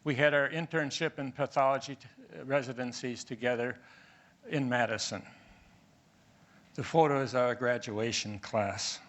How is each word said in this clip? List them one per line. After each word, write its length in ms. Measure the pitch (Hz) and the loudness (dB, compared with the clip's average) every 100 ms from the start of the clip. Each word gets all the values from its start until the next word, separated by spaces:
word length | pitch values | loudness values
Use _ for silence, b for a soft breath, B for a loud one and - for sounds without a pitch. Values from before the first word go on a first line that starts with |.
we 120 | 151 | 0
had 180 | 127 147 | 4 4
our 160 | 143 139 | 6 2
internship 680 | 160 165 160 147 - 160 - | 0 -2 -2 -2 -2 -4 -2
and 180 | 135 | -8
pathology 600 | 123 139 - 135 135 131 | -2 -2 2 4 2 -2
t-, 120 | 135 - - - 156 | -12 -14 -20 -18 -14
residencies 800 | 131 139 123 123 123 120 127 117 | 0 0 0 -4 -6 -4 -6 -6
together 540 | - 117 123 123 123 123 B B B B B B - | -8 -2 0 2 0 -4 B B B B B B -4
in 180 | 156 131 | -2 0
Madison. 520 | 123 117 107 - 104 - B B B B B B B _ _ b b b b b | 2 2 0 -4 -6 -10 B B B B B B B _ _ b b b b b
The 80 | - | -8
photo 380 | 139 165 156 139 | 0 4 6 4
is 140 | 131 | 2
our 200 | 123 123 | 2 2
graduation 840 | 120 123 120 120 107 113 107 107 104 | 2 0 0 -2 -2 0 -2 -4 -8
class. 600 | - 113 101 98 - - | -4 -2 0 -2 -4 -6